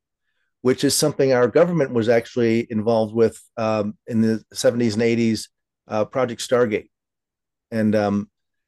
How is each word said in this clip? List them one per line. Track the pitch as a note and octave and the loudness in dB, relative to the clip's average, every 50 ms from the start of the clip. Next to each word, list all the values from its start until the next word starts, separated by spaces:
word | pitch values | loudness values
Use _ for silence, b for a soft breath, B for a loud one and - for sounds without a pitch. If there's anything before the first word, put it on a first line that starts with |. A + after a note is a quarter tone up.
| _ _ _ _ _ _ _ _ _ _ _ _ | _ _ _ _ _ _ _ _ _ _ _ _
which | - B2 C3 - - | 0 0 0 2 0
is | C#3 - | -2 0
something | - - D3+ C3+ - C#3+ C3+ C3 | 0 -2 -2 0 0 0 2 4
our | A#2+ B2 A#2+ | 2 2 2
government | - D3 E3+ F3 F3+ E3 C#3 A#2+ B2 | 4 2 2 2 2 -2 -2 0 0
was | A#2+ A2 A2 | -2 0 2
actually | A#2+ A2+ A2+ - - B2+ A#2 A2+ A2+ A2+ A#2 - | 2 0 0 -2 -4 0 0 2 2 0 -2 -2
involved | A#2+ G#2+ G#2 A2+ A#2 A2 A2 G#2 G#2+ | -4 -4 -2 0 0 0 0 -2 0
with, | A2+ A2+ A2 - - - _ _ | 2 2 2 0 -4 -14 _ _
um, | - A2+ A2 A2 G#2+ G#2 G#2 G#2+ - _ | -6 -4 -2 -2 -2 -2 -4 -6 -10 _
in | - B2 A2 | -6 -2 0
the | A2 A2 A2 G#2+ - _ - | 0 0 0 -2 -6 _ -12
seventies | - - G#2+ A2+ A#2+ A#2+ A#2 G#2 | -2 0 0 0 2 -2 -2 0
and | G#2+ A#2+ | 0 0
eighties, | A#2 A#2 A#2 A#2 A2+ A2 G#2 - - _ _ _ _ _ _ _ _ | 0 0 0 0 0 0 -2 -6 -12 _ _ _ _ _ _ _ _
uh, | A2 G#2+ G#2+ | -4 -4 -4
Project | - - C3+ B2+ A#2+ A#2 - - | -4 -2 -4 -4 -4 -4 -10 -6
Stargate. | - C3 A#2+ B2 A2 G#2+ F2+ - - _ _ _ _ _ _ _ _ _ _ _ _ _ _ _ _ | -2 0 0 2 0 0 -4 -6 -8 _ _ _ _ _ _ _ _ _ _ _ _ _ _ _ _
And, | A#2 A2+ G#2+ G#2+ G#2 | -4 -2 0 2 2
um, | G#2+ G#2 G2+ G2+ G2+ G2+ - _ _ _ _ _ _ _ | 2 0 0 -2 -4 -6 -8 _ _ _ _ _ _ _